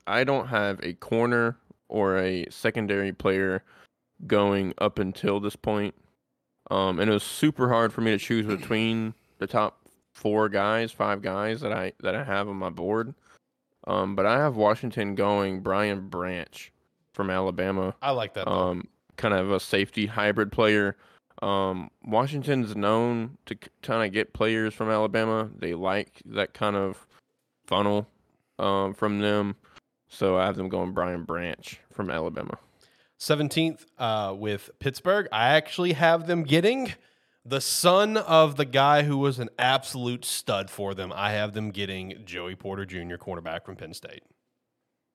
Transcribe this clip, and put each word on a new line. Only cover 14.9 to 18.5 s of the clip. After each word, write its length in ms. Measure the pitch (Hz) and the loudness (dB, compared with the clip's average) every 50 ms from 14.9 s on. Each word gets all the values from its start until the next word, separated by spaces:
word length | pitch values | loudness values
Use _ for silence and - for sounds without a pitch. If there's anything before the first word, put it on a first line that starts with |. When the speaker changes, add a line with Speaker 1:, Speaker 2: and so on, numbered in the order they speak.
| - 120 104 101 98 | -4 -4 -4 -2 0
Speaker 1:
going 460 | 92 101 101 104 101 98 98 95 95 | 0 2 2 2 2 0 0 -2 -4
Brian 480 | 98 104 95 101 107 104 101 95 95 95 | -2 0 0 2 2 0 -2 -4 -6 -8
Branch 640 | 95 87 90 92 90 87 - - - - - - _ _ _ _ _ _ _ _ - | -8 -6 -6 -4 -6 -6 -8 -10 -14 -18 -20 -20 _ _ _ _ _ _ _ _ -6
from 160 | - 98 95 | -4 -2 0
Alabama. 640 | 92 95 95 95 87 87 92 98 98 95 92 95 - - | 0 0 0 0 0 0 0 0 0 0 -2 -2 -4 -4
Speaker 2:
I 100 | 127 143 | -2 -2
like 220 | 135 120 110 95 - | 0 0 -2 -4 -6
that, 120 | 101 95 | -6 -4
though. 60 | - | -2